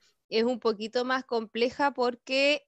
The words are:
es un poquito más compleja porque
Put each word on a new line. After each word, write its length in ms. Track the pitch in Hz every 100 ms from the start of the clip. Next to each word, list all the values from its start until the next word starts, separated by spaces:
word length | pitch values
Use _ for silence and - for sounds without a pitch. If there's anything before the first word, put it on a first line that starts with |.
| _ _ _
es 140 | 220
un 160 | 233 254
poquito 440 | 233 214 214 247
más 220 | 247 262 -
compleja 680 | 233 220 226 233 - 285 262
porque 680 | 247 247 - 262 277 294